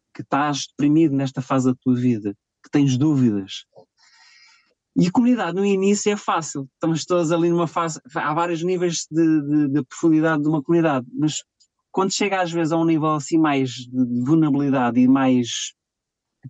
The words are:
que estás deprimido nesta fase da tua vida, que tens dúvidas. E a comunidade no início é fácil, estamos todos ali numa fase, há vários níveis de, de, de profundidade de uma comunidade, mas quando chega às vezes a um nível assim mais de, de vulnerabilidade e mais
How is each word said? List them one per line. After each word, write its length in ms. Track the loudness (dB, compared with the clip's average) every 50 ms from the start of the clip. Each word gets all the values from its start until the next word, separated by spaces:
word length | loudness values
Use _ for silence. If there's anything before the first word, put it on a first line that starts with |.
| _ _ -18
que 60 | -18
estás 440 | -8 -4 -4 -2 -2 -2 -4 -6 -8 -10
deprimido 460 | _ -2 0 2 4 4 2 2 0
nesta 260 | -2 -2 -4 -4 -8
fase 300 | -4 -2 -2 0 2 0
da 60 | -2 0
tua 140 | _ -2 0
vida, 400 | 2 2 0 0 0 -4 -6 -8 -10 _ _ _ _
que 80 | -10 _
tens 260 | 0 2 2 2 2
dúvidas. 680 | 2 2 2 2 2 2 2 2 -2 -4 -8 -14 -16 -18 _ _ -20 -20 _ _ _ _ _ _ _ _ _ _ _ -20 _ _ _ _ _ _ _ _ _ _
E 120 | 0 0
a 40 | 2
comunidade 460 | 2 2 2 2 2 0 -2 -4 -2
no 80 | -2 0
início 480 | 0 0 2 2 2 0 0 0 -2
é 40 | -2 -2
fácil, 500 | -2 -4 -4 -4 -4 -6 -8 -10 -12 -12 _
estamos 320 | _ -2 -2 -2 -2 -2
todos 260 | -2 0 0 0 0
ali 160 | 0 2 2 2
numa 180 | 2 0 0
fase, 320 | -2 -4 -4 -6 -6 -8 -10 -16 -12 -8
há 200 | -6 -6 -4 -2
vários 280 | -2 -2 -2 -4 -4
níveis 440 | -4 -4 -2 -2 -2 -2 -4 -6 -8 -4
de, 300 | 0 0 2 2 2 0
de, 260 | 0 0 0 0 0 0
de 120 | 0 -2 -4
profundidade 560 | -6 -6 -2 2 2 4 4 2 2 0 0
de 60 | 0 0
uma 140 | -2 -2
comunidade, 440 | 0 0 2 2 2 2 0 -2 -4 -6 -4
mas 280 | -4 -2 -2 -2 -6 -10 _ _ _ _ _ _ _ _ _
quando 220 | -4 -2 -2 -2
chega 300 | -2 -2 -2 0 0 0
às 100 | -2 -2
vezes 200 | -2 -2 -2 0
a 40 | 0 0
um 60 | 2
nível 280 | 2 2 2 0 0
assim 260 | -2 -2 -2 -2 0 2
mais 320 | 2 2 2 0 -2 -2
de, 200 | -6 -10 -14 -6
de 300 | -2 -2 -2 0 -2 -2
vulnerabilidade 800 | 0 2 2 4 4 2 2 0 0 0 0 0 0 2 2 4
e 80 | 4 6
mais 640 | 4 4 4 2 2 2 0 -2 -6 -10 -10 -12 -14 _ _ _ _ _ _ _ _ _ _ _ _ _ -20 -6